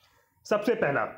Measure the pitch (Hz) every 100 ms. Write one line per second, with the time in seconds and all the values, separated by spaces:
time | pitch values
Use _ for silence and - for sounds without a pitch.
0 | _ _ _ _ - 208 226 226 160 131
1 | 107